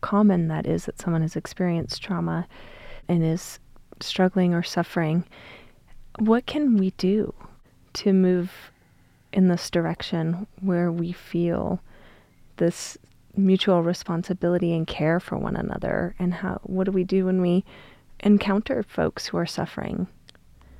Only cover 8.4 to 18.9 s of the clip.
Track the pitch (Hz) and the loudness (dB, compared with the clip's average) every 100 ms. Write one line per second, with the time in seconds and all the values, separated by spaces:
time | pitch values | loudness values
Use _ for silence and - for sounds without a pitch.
8.4 | 180 - - _ _ _ _ _ - 190 | -2 -10 -20 _ _ _ _ _ -4 4
9.4 | 185 170 - 175 165 165 - 165 160 175 | 4 4 0 -2 -2 -4 -4 -2 -2 -4
10.4 | 214 - 190 175 175 170 170 175 - 170 | -8 -6 -2 0 0 0 -4 -8 -6 -2
11.4 | 170 170 - 185 - - - - _ _ | 0 0 -2 -4 -8 -20 -20 -20 _ _
12.4 | - - 170 - - - _ - _ - | -14 0 0 0 -12 -16 _ -20 _ 2
13.4 | 190 190 - 175 170 180 - 170 - 185 | 4 4 4 4 2 -2 -4 -6 -4 -2
14.4 | 175 175 170 165 160 - 151 170 - - | 0 0 0 -2 -2 -2 0 0 -2 -6
15.4 | - - - - - - 175 - 180 175 | -4 -4 -4 -4 -2 -2 -4 -2 -4 -2
16.4 | 185 185 - 185 190 190 180 190 185 185 | -6 -6 -6 -2 0 0 2 2 2 2
17.4 | 175 180 - - - - _ - 208 202 | 4 2 0 -16 -20 -20 _ -2 4 4
18.4 | 202 202 - - 202 | 4 0 0 -4 -2